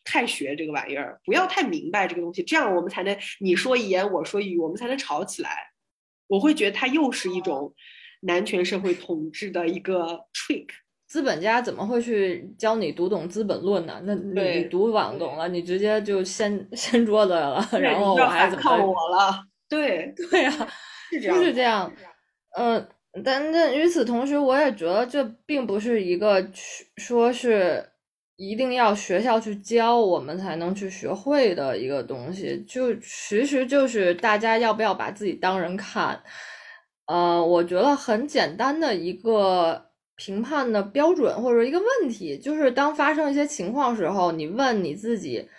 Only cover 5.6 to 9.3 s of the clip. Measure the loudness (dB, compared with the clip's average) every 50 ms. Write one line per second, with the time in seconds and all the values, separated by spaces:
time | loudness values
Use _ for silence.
5.6 | -12 -14 _ _ _ _ _ _ _ _ _ _ _ -2 0 2 4 4 4 4
6.6 | 0 0 0 0 -2 0 2 2 2 0 -2 -4 -6 -4 -6 -4 -4 -4 -4 -4
7.6 | -6 -8 -12 _ -20 -20 -20 -20 -20 -20 -20 _ -4 -2 0 0 0 0 0 0
8.6 | 0 0 -2 -2 -2 -2 -2 -4 -4 -6 -6 -6 -6 -8